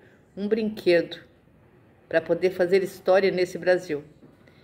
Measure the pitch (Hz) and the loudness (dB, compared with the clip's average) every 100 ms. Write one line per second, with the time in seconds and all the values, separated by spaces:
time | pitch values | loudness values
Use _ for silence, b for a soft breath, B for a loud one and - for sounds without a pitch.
0 | b b b - 208 220 214 214 - 170 | b b b -8 -4 -2 -2 -2 2 2
1 | 165 - - _ _ _ _ _ _ _ | 2 -8 -20 _ _ _ _ _ _ _
2 | - 165 165 170 185 180 175 190 185 - | -4 -4 0 0 0 0 0 2 0 -6
3 | - 185 190 175 175 175 170 180 175 147 | 2 4 4 0 -2 -2 0 0 0 -8
4 | 151 - - _ b b | -8 -20 -20 _ b b